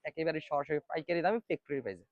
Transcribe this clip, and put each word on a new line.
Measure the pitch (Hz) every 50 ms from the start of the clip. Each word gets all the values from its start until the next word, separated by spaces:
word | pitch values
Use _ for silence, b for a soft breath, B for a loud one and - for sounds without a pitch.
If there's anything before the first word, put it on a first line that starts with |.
| - 151
একেবারে | - 160 160 160 156 156 -
সরাসরি | - 151 143 143 147 151 147 - -
পাইকারি | 156 165 151 - 175 170
দামে, | 156 185 220 233 _
ফ্যাক্টরি | - 170 - _ - 147 135 117
প্রাইসে। | 107 95 85 95 _